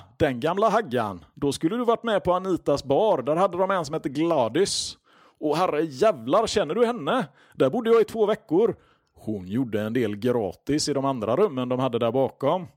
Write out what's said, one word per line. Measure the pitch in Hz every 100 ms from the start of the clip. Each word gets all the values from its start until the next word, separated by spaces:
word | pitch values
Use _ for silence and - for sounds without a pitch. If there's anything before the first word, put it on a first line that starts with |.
| - -
den | 151 123
gamla | 151 190 220
haggan, | 214 175 120 107 90 -
då | - 143
skulle | 131 165 233
du |
varit | 233 233
med | 233 202
på | -
Anitas | 180 190 170 - 143
bar. | 131 143 214 156
Där | 123 160
hade | 190 175
de | 190
en | 190
som | 143
hette | 156 151
Gladys. | 131 170 156 110 139 196 - - - _ _ _ -
Och | 147 151
herre | 180 147
jävlar, | 160 131 214 123 113 190 214
känner | 214 151
du | 196 233
henne? | 220 143 247 170 _ _
Där | - 135
bodde | 214 226
jag | 233
i |
två | 208 226 208
veckor. | 220 - 165 226 - _ _ _
Hon | _ - 104 90
gjorde | 117 123 104
en | 107
del | 123 110 104
gratis | 123 120 95 - - 151 147
i |
de | 135
andra | 139 127 101 135
rummen | 208 131 123
de | 127
hade | 131 117
där | 117
bakom. | 127 127 - 135 185 170